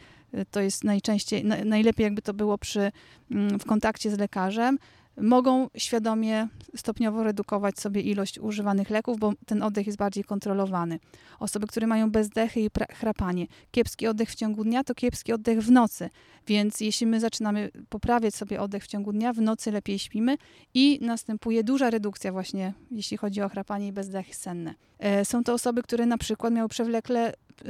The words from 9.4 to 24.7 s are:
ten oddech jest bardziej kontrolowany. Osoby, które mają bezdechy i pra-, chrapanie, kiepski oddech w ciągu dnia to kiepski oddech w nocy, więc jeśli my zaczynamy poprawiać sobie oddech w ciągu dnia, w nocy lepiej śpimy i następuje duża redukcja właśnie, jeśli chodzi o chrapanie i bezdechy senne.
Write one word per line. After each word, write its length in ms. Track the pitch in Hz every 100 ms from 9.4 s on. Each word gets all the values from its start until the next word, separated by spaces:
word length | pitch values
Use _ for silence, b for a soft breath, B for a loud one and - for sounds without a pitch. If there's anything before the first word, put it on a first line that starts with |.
| -
ten 160 | 208
oddech 240 | 214 208 202
jest 120 | 202
bardziej 260 | 202 196
kontrolowany. 720 | 202 202 208 196 196 185 170 165 _ b b b
Osoby, 280 | 208 - 208
które 200 | - 220
mają 240 | 220 220
bezdechy 500 | 214 208 226 226 233
i 100 | 214
pra-, 240 | - -
chrapanie, 520 | - 226 208 185 180 170 b b
kiepski 360 | - 233 - 226
oddech 240 | 220 226
w 40 |
ciągu 300 | - 220 214
dnia 200 | 214 240
to 100 | 269
kiepski 380 | 247 247 - -
oddech 280 | 226 214 226
w 100 | 220
nocy, 400 | 247 226 - 175 - b b -
więc 340 | 208 208 -
jeśli 260 | 214 208 226
my 140 | 226
zaczynamy 500 | 226 - 214 208 202 - -
poprawiać 460 | 208 - 240 226
sobie 260 | - 196 202
oddech 240 | 202 202
w 20 | -
ciągu 260 | 202 202
dnia, 200 | 208 233
w 80 | 226
nocy 300 | 220 220 -
lepiej 280 | 208 - 196
śpimy 380 | - 214 233 285 b b b
i 240 | 254 277 285
następuje 600 | 233 233 - 214 233 226
duża 260 | 220 269 254
redukcja 420 | 226 208 196 196
właśnie, 420 | 185 185 190 190 196 -
jeśli 260 | 226 196 208
chodzi 260 | 208 202
o 60 | 202
chrapanie 380 | 196 190 202 202
i 60 |
bezdechy 420 | 196 196 190 185
senne. 400 | - - 175 165